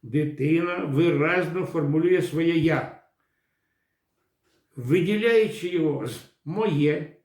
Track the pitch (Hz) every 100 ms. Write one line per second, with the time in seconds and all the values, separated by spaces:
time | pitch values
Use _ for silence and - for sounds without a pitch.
0 | 113 135 147 147 139 165 175 175 151 135
1 | 170 147 156 180 180 175 151 170 143 156
2 | 175 185 - 147 165 165 156 143 110 -
3 | _ _ _ _ _ _ _ _ _ _
4 | _ _ _ _ _ _ _ - 120 170
5 | 170 214 226 226 220 - 175 170 156 139
6 | 127 113 - _ - 185 214 147 147 151
7 | 151 -